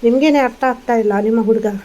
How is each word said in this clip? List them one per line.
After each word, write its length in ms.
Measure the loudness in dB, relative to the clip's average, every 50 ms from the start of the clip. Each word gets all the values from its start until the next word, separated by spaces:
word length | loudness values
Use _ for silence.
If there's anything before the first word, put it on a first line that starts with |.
| 2
ನಿಮ್ಗೇನೆ 360 | 2 2 2 2 2 2 2
ಅರ್ಥ 240 | 2 0 -2 -2 -2
ಆಗ್ತಾ 320 | -2 -2 -4 -4 -4 -2 0 0
ಇಲ್ಲ 100 | 0 0 0 0 0
ನಿಮ್ಮ 140 | 0 0 0 0
ಹುಡುಗ 180 | 0 0 0 -4 -6 -6 -12